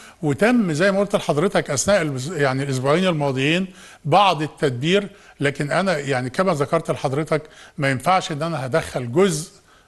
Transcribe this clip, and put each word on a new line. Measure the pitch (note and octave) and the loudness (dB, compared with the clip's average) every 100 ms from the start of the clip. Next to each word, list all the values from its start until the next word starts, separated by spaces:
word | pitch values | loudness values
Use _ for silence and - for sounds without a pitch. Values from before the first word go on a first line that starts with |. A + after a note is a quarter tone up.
| - - | -20 -6
وتم | D3+ C#3 G#3 B3 F#3+ | -2 2 2 4 2
زي | D3 G3 | 2 2
ما | G3 | 2
قلت | G3+ F#3+ | 0 -2
لحضرتك | D#3+ D3 F#3+ F#3 D#3 | 0 0 2 0 -2
اثناء | C#3 - G3+ | -2 2 2
الأس-، | D#3 C3+ C3 | 2 -4 -6
يعني | F3 C#3 C3 | 0 0 0
الاسبوعين | C#3+ C3 C3+ D#3+ F#3 | -2 -2 2 2 2
الماضيين | D#3+ C#3+ C3 C#3 E3+ F#3+ - - - D3 | 0 -2 0 0 0 -2 -10 -20 -10 2
بعض | E3+ G3 D#3 | 4 4 2
التدبير، | D3+ - D3+ A#2+ D#3 F#3+ G3 - - - | -4 -2 -2 0 0 0 -2 -14 -18 -4
لكن | C#3+ C3+ D3 | -2 -2 -2
انا | D#3+ G3 D#3 | 0 0 -2
يعني | C#3+ B2+ B2+ | -2 -2 -2
كما | - F#3+ | -2 0
ذكرت | D3+ C#3 E3 D#3+ | 0 0 -2 -2
لحضرتك | C#3+ D3 C3 D#3+ D#3 - - - - | -4 -2 -2 -2 -2 -4 -20 -16 -4
ما | C#3 | -2
ينفعش | B2+ E3+ F#3 - | 0 2 0 0
ان | D3 | -6
انا | E3 D#3 C3 | -6 -6 -2
هدخل | D#3 - D3+ B2 | -2 -2 -6 -2
جزء | C3+ G3 D3+ E3 - _ _ | 2 2 0 -8 -18 _ _